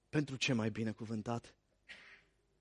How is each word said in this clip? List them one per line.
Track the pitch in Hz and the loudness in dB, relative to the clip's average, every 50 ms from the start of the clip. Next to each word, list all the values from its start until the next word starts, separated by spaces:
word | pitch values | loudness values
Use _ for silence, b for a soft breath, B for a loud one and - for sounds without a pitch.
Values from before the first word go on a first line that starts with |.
| _ - | _ 0
pentru | - 151 147 131 135 | 2 2 2 2 -2
ce | 123 - - | 0 2 2
m-ai | 131 113 107 113 | 4 4 2 2
binecuvântat. | 101 - 117 110 107 - 117 104 113 107 104 - 117 117 - - - _ _ _ _ _ _ b b b b b b b b b b b _ _ _ _ | 0 0 -2 -2 -2 -4 -6 -4 -4 -4 -2 -2 -2 -2 -4 -8 -20 _ _ _ _ _ _ b b b b b b b b b b b _ _ _ _